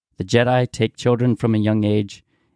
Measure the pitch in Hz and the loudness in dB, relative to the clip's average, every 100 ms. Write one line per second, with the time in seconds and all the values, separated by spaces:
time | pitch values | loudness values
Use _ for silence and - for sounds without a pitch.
0 | _ - 95 117 120 127 123 - 110 - | _ -12 -2 0 2 0 0 -2 -4 -2
1 | 123 117 123 110 113 110 107 110 104 107 | -2 0 0 0 0 0 0 0 0 0
2 | 104 - _ _ _ | -4 -10 _ _ _